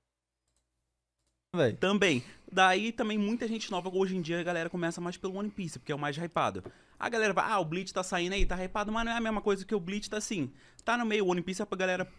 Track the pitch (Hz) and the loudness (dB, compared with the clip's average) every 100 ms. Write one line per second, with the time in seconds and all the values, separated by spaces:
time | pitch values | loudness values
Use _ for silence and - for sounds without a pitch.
0 | _ _ _ _ _ _ _ _ _ _ | _ _ _ _ _ _ _ _ _ _
1 | _ _ _ _ _ 180 131 - 185 202 | _ _ _ _ _ 2 2 4 2 4
2 | 196 127 - - - 185 185 185 220 226 | 4 4 -2 -14 -4 4 6 4 0 -2
3 | 214 214 202 233 220 220 - 185 180 185 | -2 0 0 0 -2 -4 -4 -4 -2 0
4 | 190 185 160 170 175 175 165 180 165 170 | 0 0 -2 -2 -2 -2 -2 -2 -2 -2
5 | 175 180 190 190 208 202 175 139 - 143 | -6 -6 -8 -6 -6 -6 -8 -8 -6 -4
6 | 147 143 170 165 123 95 - - _ - | -2 -4 -4 0 0 0 -8 -16 _ -6
7 | 226 233 214 185 - 208 160 175 185 190 | -2 2 2 2 2 2 0 -2 -4 -4
8 | 185 180 175 196 190 180 185 214 208 220 | -2 -2 0 4 2 2 -4 -4 -2 -2
9 | 226 233 226 214 208 196 196 214 175 202 | -2 0 0 0 0 0 0 -4 -2 -6
10 | - 214 - 202 127 - - - - 240 | -4 -6 -4 -4 -4 -6 -20 -6 -2 0
11 | 226 214 190 180 170 180 214 185 185 180 | 2 2 2 2 -2 -4 -4 0 0 0
12 | 185 | -4